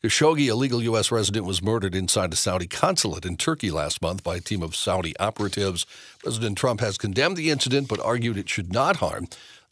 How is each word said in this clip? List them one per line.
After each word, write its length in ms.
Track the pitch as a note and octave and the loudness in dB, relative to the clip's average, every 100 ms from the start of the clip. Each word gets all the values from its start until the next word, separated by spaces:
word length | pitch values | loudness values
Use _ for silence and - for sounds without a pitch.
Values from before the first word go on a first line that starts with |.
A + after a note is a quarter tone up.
Khashoggi, 480 | A2+ - D#3 D#3+ C#3 | 2 4 6 6 4
a 40 | |
legal 280 | A2+ C3+ A#2+ | 4 2 2
U 140 | A#2 A2+ | 2 2
S 140 | G2 | 2
resident, 340 | A#2 G#2 G#2 F#2 | 2 2 0 -2
was 140 | F#2+ | -2
murdered 320 | F#2+ A2+ F#2+ | 0 0 0
inside 380 | F#2 F2+ - F#2 | -2 2 2 2
a 40 | E2 | 0
Saudi 300 | - F2+ F2 | 0 -2 -4
consulate 600 | - E3 F#3 G2+ F2+ F2+ | 0 0 2 -2 -4 -6
in 100 | E2+ | -2
Turkey 340 | - D#3+ G2+ | -2 -2 -2
last 300 | D#2 D2 - | -2 -2 -2
month 220 | E2+ F#2 | -4 -4
by 140 | F2 E2+ | -4 -6
a 40 | |
team 220 | - G#2 | -4 -4
of 140 | E2 - | -4 -4
Saudi 380 | - F#2 E2+ - | 0 0 -2 -2
operatives. 680 | G2+ - G#2 G2+ G2 F2 - - - - | -2 0 -4 0 -2 -2 -6 -10 -20 -10
President 340 | - A2+ A2 G2 | -6 -2 -2 0
Trump 240 | C3 A2+ | 0 2
has 160 | A#2 F#2+ | -2 -2
condemned 400 | G#2 G2 D3+ F#3 | -2 2 2 2
the 140 | D#3 | 0
incident 380 | C#3+ C3 C3+ C3+ | 2 2 2 0
but 120 | G#2+ | -2
argued 380 | - A#2+ A#2 G2+ | 0 0 0 -2
it 100 | G2 | -4
should 240 | - F2+ | -4 -2
not 240 | G#2 D3 G3 | 2 2 2
harm 300 | E2 - - - - - _ | 0 -2 -8 -12 -20 -20 _